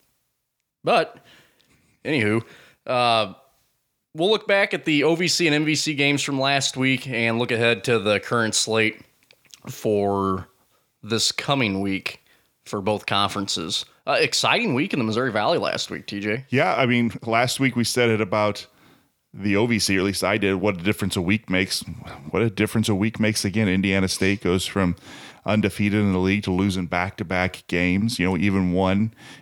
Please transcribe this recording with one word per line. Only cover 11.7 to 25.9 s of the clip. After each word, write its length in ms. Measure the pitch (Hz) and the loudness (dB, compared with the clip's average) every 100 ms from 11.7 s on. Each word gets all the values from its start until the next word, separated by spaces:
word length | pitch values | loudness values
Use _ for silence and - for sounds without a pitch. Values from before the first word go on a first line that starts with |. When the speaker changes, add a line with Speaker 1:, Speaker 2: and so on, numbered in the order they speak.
| 95 | -2
Speaker 1:
week 420 | 98 95 - - _ _ _ _ - | -2 -4 -8 -14 _ _ _ _ -10
for 160 | 107 | -6
both 240 | 98 104 - | -2 -4 -2
conferences. 800 | 101 101 104 101 104 82 - - _ - | 0 0 -2 -4 -6 -4 -6 -8 _ -4
Uh, 120 | 135 | 0
exciting 540 | 147 - 120 165 240 | 0 0 0 0 0
week 180 | 127 185 | 0 -2
in 80 | 147 | -2
the 60 | 110 | -2
Missouri 260 | 107 131 | -2 -2
Valley 260 | 104 113 165 | 0 0 0
last 320 | 95 - - | 0 -4 -6
week, 180 | - - | -10 -10
T 120 | 101 | -6
J. 260 | 104 113 135 | -4 -4 -2
Speaker 2:
Yeah, 260 | 127 180 120 | 0 2 2
I 100 | 127 | 2
mean, 260 | 120 117 - 117 | 2 0 -2 -2
last 360 | 113 131 - | 0 0 0
week 160 | 135 120 | 0 0
we 60 | 113 | 0
said 240 | 127 120 | 2 2
it 100 | 107 | 2
about 460 | 104 107 104 101 - _ - _ _ _ _ | 0 0 0 -2 -12 _ -20 _ _ _ _
the 220 | - 101 98 | -6 0 2
O 100 | 120 | 2
V 100 | 113 | 2
C, 200 | 98 95 | 2 2
or 20 | |
at 60 | 98 | 0
least 180 | 92 | 0
I 140 | 92 95 | 0 2
did, 180 | 98 98 | 2 2
what 240 | 104 92 | 0 0
a 40 | |
difference 320 | 90 104 98 101 | -2 -2 -2 -2
a 60 | |
week 260 | 87 110 - | 0 -2 0
makes. 320 | 92 95 - - - - - - | 0 0 -2 -8 -14 -14 -16 -4
What 100 | 92 | 0
a 80 | 113 | 0
difference 400 | 98 104 117 107 | 0 0 2 2
a 60 | 98 | 2
week 240 | 110 - | 0 0
makes. 260 | 107 107 101 | 0 0 -2
Again, 220 | 95 104 | 0 2
Indiana 400 | 95 98 95 95 | 2 2 2 0
State 340 | - 95 101 | 0 0 0
goes 240 | 90 90 - | 0 0 0
from 300 | 101 90 87 - - - - - | 0 0 0 -8 -20 -20 -12 0
undefeated 540 | 107 101 - 104 | 2 2 0 0